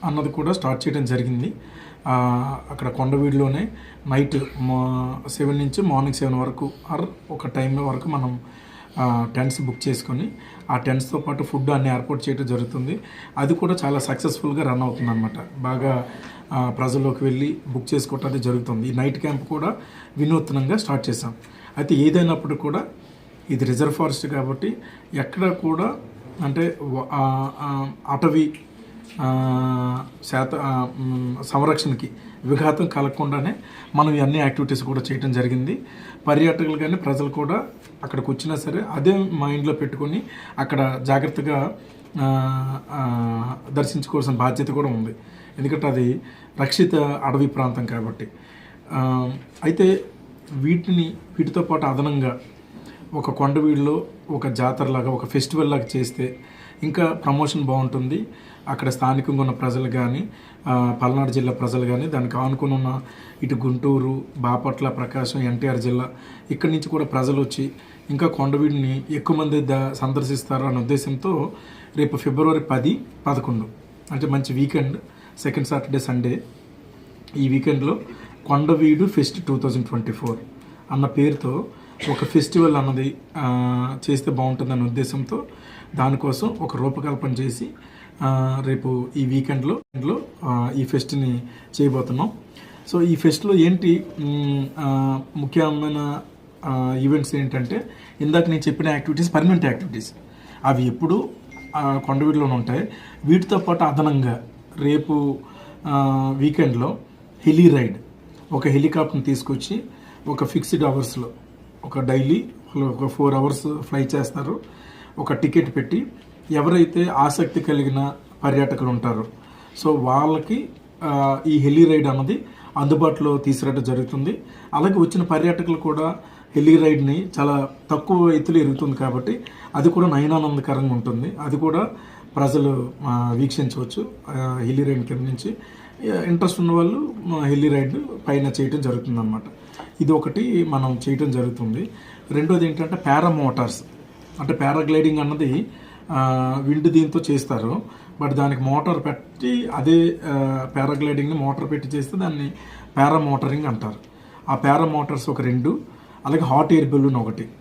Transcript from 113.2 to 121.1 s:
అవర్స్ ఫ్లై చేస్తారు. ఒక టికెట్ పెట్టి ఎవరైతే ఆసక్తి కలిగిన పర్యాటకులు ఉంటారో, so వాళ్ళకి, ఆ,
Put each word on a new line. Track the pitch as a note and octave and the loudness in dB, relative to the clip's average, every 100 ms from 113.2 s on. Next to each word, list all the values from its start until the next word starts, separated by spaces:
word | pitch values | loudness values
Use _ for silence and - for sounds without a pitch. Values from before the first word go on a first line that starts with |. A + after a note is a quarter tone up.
| C#3+ | 2
అవర్స్ | C3+ C#3 - D#3 D3 | 4 2 0 -4 -6
ఫ్లై | - C#3 C3+ | -4 -2 0
చేస్తారు. | C#3+ A#2+ - C#3 G#3+ - - - - - - | 0 -2 -4 -6 -6 -10 -20 -20 -20 -18 -8
ఒక | C#3+ | -4
టికెట్ | F#3 D3+ E3 C3+ - | 0 2 2 2 -2
పెట్టి | B2+ F#3+ C4+ - - - - | -2 -2 -4 -10 -20 -20 -4
ఎవరైతే | D3+ D3 F3 E3 - | 0 4 4 4 2
ఆసక్తి | C#3 C3 C#3+ C#3+ E3+ - | 0 2 2 2 0 0
కలిగిన | - C#3+ C3+ C3+ C#3 C#3 - - | 0 2 2 0 -2 -4 -18 -4
పర్యాటకులు | C#3+ C3+ C3+ C3 B2+ | 0 2 2 0 0
ఉంటారో, | B2 A#2+ A2 A2+ - - - - - | 0 0 -2 -6 -12 -20 -20 -20 -4
so | D#3 D3 | 0 2
వాళ్ళకి, | B2+ C3+ D3+ D#3 D#3 A#3 - - - - | 4 4 4 0 -2 -4 -4 -12 -20 -8
ఆ, | D#3 | -2